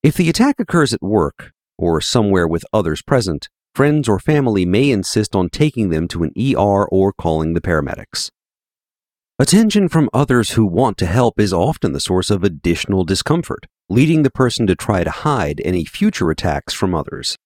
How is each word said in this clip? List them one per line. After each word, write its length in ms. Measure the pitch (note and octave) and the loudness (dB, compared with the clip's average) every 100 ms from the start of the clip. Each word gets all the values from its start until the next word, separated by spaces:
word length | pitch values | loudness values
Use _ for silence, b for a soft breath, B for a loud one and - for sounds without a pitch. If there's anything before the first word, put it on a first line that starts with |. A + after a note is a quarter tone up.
If 120 | D#3 | 0
the 140 | - E3 | 2 0
attack 320 | D#3+ C4 C#4+ | 2 0 0
occurs 320 | - F3 C#3+ | -2 0 0
at 100 | A2+ | -2
work 500 | F#2+ G#2 D2 - - _ _ - | 0 0 0 -4 -20 _ _ -4
or 220 | F2 D#2+ | 0 0
somewhere 460 | - B2+ G#2 F#2+ E2 | 0 0 2 2 2
with 180 | E2 - | -2 -2
others 300 | A2 E2 D#2 | -2 -2 -4
present, 460 | - C3+ F#2+ D2 - _ _ | -2 -2 0 -6 -8 _ _
friends 340 | - C#3+ D3+ C#3 | 0 2 2 0
or 100 | G2 | 0
family 480 | - D3+ C3 G#2 F2+ | 2 0 2 0 2
may 240 | G2 C#3 | 2 2
insist 440 | A2 F#2 - G#2 | 0 0 -2 0
on 140 | G2+ F2+ | -2 -2
taking 400 | - D3+ B2 G2+ | 0 -2 0 -2
them 200 | D#2 E2+ | -2 -2
to 160 | E2+ | -2
an 80 | E2 - | -4 -2
E 180 | B2+ | -2
R 320 | A#2 G2+ G2+ G#2 | 2 2 2 2
or 260 | F#2+ F#2+ | 2 0
calling 420 | - E2+ D#2+ D#2+ | 0 -2 0 0
the 60 | E2+ | -2
paramedics. 680 | F#2 D#2+ C#2+ - - - - _ _ _ _ _ _ _ _ _ _ _ | -2 -2 -2 -8 -12 -10 -12 _ _ _ _ _ _ _ _ _ _ _
Attention 500 | C3+ G3 A3 G#3 F#3+ | 2 4 4 4 2
from 220 | D#3+ C#3 | 2 2
others 380 | - C#3+ B2 G#2+ | 2 2 2 2
who 160 | - G#2 | 2 2
want 320 | E2+ C3 - | 2 0 0
to 80 | F2+ | -2
help 340 | G#2 A#2+ - | 2 2 2
is 120 | G#2 | 0
often 400 | F2+ G#2 D#3+ G#2+ | 2 0 0 -4
the 80 | C#2 | -4
source 300 | - F#2 G2 | -2 -2 0
of 140 | G2+ | 0
additional 600 | F#2+ D#2 E2+ E2 - F#2+ | 0 -2 -2 -2 -2 -2
discomfort, 600 | E2+ F#2 - E3 - - - _ _ | 0 -2 0 -2 -2 -10 -12 _ _
leading 340 | G#2 D#3 D#3+ | 2 4 4
the 80 | C#3 | 2
person 360 | - B2+ - G#2+ | 2 0 2 0
to 100 | F2+ | 0
try 260 | - G2 | 0 0
to 80 | E2 | 0
hide 500 | - D#3 C#3+ D2+ D2 | -4 -2 -2 -2 -4
any 200 | F2 F2+ | -2 -2
future 460 | D#2 - G#3 - E2+ | -4 -2 -2 0 -2
attacks 440 | D#2 F2 C#2+ - | 0 -2 -4 -6
from 200 | - F#2+ | -4 -2
others. 420 | E2+ - - - - | -2 -6 -8 -8 -10